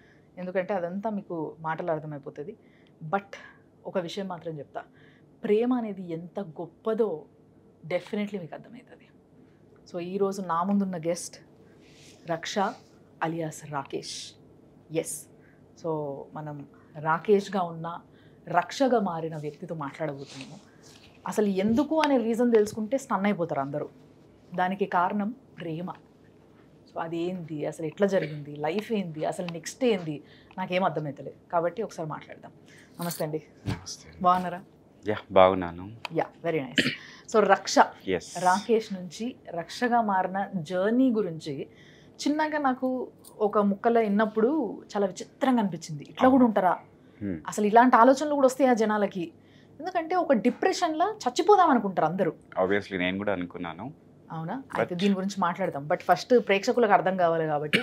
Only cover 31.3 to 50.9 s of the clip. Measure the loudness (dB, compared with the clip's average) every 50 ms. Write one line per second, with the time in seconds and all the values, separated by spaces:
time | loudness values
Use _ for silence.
31.3 | -16 -18 _ -2 0 0 0 0 -2 -4 -8 -8 -8 -10 -8 -8 -10 -12 -12 -16
32.3 | -20 -20 -20 -20 -20 -20 -20 -20 -20 -20 -20 -20 -10 -8 -6 -6 -4 -4 -4 -4
33.3 | -6 -6 -8 -12 -20 -10 -8 -6 -6 -6 -8 -12 -16 -16 -18 -20 -8 0 2 2
34.3 | 4 2 0 -4 -8 -10 -14 -18 -20 -20 _ _ _ -8 -6 -4 -4 -4 -6 4
35.3 | 8 8 8 8 8 2 -2 -6 -8 -10 -14 -14 -14 -14 -14 -6 -4 -4 -4 -4
36.3 | -8 -8 -4 -4 -2 -2 -4 -2 -2 0 0 0 -4 -6 -10 -18 -20 -20 -8 0
37.3 | 2 4 6 6 4 2 2 4 4 6 4 4 2 -6 -4 -2 -2 -2 -4 -6
38.3 | -6 0 2 2 2 2 2 2 0 0 0 -2 -8 -10 -10 -12 -10 -8 -8 -8
39.3 | -8 -12 -14 -10 -8 -8 -8 -8 -4 -4 0 2 2 2 2 2 2 2 0 0
40.3 | -2 -4 -4 -4 -6 -6 -6 -4 -2 0 2 2 4 4 4 4 4 2 0 -2
41.3 | -4 -8 -8 -8 -8 -8 -10 -12 -16 -20 -20 -20 -20 -20 -20 -20 -14 -4 -2 -2
42.3 | 0 0 0 -2 -2 0 0 0 0 -2 -2 -4 -2 -4 -6 -10 -12 -18 -20 -18
43.3 | -4 -2 -2 2 2 2 2 2 0 2 2 2 4 4 4 4 2 2 2 0
44.3 | 2 2 2 2 2 0 -2 -4 -6 -10 -12 -6 -2 -2 -2 -2 -2 -8 -14 -16
45.3 | -6 -2 2 2 4 4 2 0 -2 -6 -8 -10 -10 -10 -10 -10 0 4 6 6
46.3 | 8 8 6 6 4 4 2 2 2 0 -4 -12 -20 -20 -20 -20 -12 -8 -6 -4
47.3 | -4 -6 -6 -6 -2 0 2 6 8 8 8 10 8 10 10 8 8 6 2 -2
48.3 | 2 4 4 4 4 4 4 4 4 4 2 2 2 2 0 0 -2 -4 -8 -8
49.3 | -10 -16 -20 -20 -20 -20 -20 -20 -16 -12 -10 -6 -4 -4 -2 0 0 0 2 4
50.3 | 2 4 4 2 0 2 0 0 0 0 -2 -2